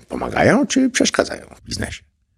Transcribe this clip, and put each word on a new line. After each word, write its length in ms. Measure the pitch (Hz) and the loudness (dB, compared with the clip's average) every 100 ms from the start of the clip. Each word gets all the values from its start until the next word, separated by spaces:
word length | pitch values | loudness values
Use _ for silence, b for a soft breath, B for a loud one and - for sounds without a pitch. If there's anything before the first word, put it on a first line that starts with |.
| - | -10
pomagają, 600 | 64 - - 104 208 294 | -8 -4 2 4 4 2
czy 220 | 262 262 | 2 2
przeszkadzają 560 | - - - - - - - | 2 0 0 -4 -4 -14 -20
w 60 | |
biznesie. 420 | - - - - _ _ _ | -12 -8 -8 -10 _ _ _